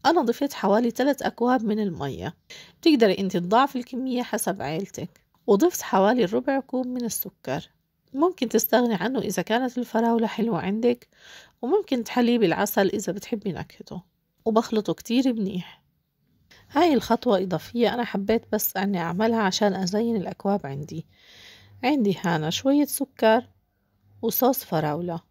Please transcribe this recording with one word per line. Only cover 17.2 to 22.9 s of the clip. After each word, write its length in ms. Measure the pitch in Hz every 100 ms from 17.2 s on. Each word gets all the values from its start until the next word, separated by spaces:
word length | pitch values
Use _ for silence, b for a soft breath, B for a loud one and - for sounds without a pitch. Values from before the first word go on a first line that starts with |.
| 254 196
إضافية 500 | 185 170 - 240 247
أنا 100 | -
حبيت 420 | 226 220 196 226 -
بس 260 | 208 - 190
أني 220 | 196 185
أعملها 420 | 165 175 226 226
عشان 320 | 196 - 208
أزين 420 | 185 185 208 233 220
الأكواب 500 | 175 190 196 202 139
عندي. 400 | 139 151 160 - B B B B B B B
عندي 340 | 254 294 202 180
هنا 260 | 175 165 156
شوية 360 | - 269 285
سكر 640 | 285